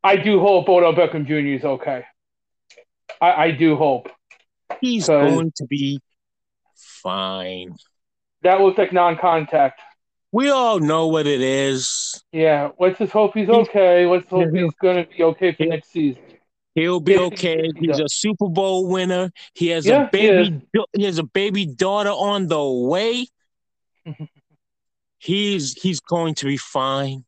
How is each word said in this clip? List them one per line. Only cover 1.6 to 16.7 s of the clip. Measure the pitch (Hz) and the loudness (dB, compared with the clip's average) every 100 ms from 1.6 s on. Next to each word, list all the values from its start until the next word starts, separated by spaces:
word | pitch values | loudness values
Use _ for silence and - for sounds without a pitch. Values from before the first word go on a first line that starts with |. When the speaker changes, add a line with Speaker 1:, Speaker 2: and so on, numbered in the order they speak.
Speaker 1:
okay. | 147 131 - 127 - _ _ _ _ _ _ _ _ _ - - | -4 -4 -6 -8 -10 _ _ _ _ _ _ _ _ _ -20 0
I, | 170 180 165 | 0 2 0
I | |
do | 143 165 147 | 2 2 2
hope. | 151 123 - _ _ _ _ _ _ - | 0 -2 -8 _ _ _ _ _ _ -6
Speaker 2:
He's | 254 233 170 | -4 -2 2
Speaker 1:
'Cause | 147 143 | 2 2
Speaker 2:
going | 165 165 - | 0 -4 -8
to | 127 | -8
be | 143 139 139 _ _ _ _ _ _ _ _ | -6 -4 -6 _ _ _ _ _ _ _ _
fine. | _ - 92 95 95 95 92 92 90 87 _ _ _ _ _ _ | _ -14 -8 -6 -6 -8 -10 -12 -16 -20 _ _ _ _ _ _
Speaker 1:
That | 180 190 | 0 4
looks | 196 190 | 2 2
like | 190 | 0
non-contact. | 180 175 165 175 165 151 156 135 - - _ _ _ _ | 2 2 2 0 0 0 0 0 -2 -20 _ _ _ _
Speaker 2:
We | 214 277 | -2 0
all | 269 240 208 | 2 2 0
know | 151 160 160 | 0 0 0
what | 160 147 | 0 0
it | 135 | 0
is. | 131 135 135 131 127 - - - _ | 0 0 -2 -4 -6 -8 -10 -12 _
Speaker 1:
Yeah, | 160 160 147 143 - | 0 2 2 -2 0
let's | 185 185 | 0 0
just | 208 | -2
hope | 214 202 | 0 0
he's | 220 196 | 0 2
Speaker 2:
He's | 233 | 4
Speaker 1:
okay. | 226 208 185 180 175 | 4 2 4 6 4
Let's | 180 180 | 2 0
hope | 185 165 | 0 0
Speaker 2:
he'll | 180 170 | 0 -2
Speaker 1:
he's | - | 0
gonna | 185 180 165 | 0 0 -4
be | - | 0
okay | 165 160 185 | 0 2 -2
for | 160 | 0
Speaker 2:
he'll | 160 | -2
Speaker 1:
next | 160 _ | -2 _
season. | 170 147 123 - _ _ _ _ | -2 -2 -4 -16 _ _ _ _